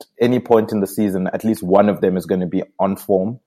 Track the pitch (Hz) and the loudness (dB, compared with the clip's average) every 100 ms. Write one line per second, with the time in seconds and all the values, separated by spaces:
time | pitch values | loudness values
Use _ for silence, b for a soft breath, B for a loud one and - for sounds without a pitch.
0 | - - 120 123 - 113 107 110 95 - | -14 -2 0 0 2 2 2 -2 -2 -2
1 | 104 95 90 92 110 107 90 98 104 92 | -2 -2 -4 -4 -2 -2 2 4 4 2
2 | 98 90 82 92 90 95 - - 95 98 | 0 0 -2 -4 -2 -4 -6 -4 -4 -2
3 | - 98 98 123 | 0 0 0 -8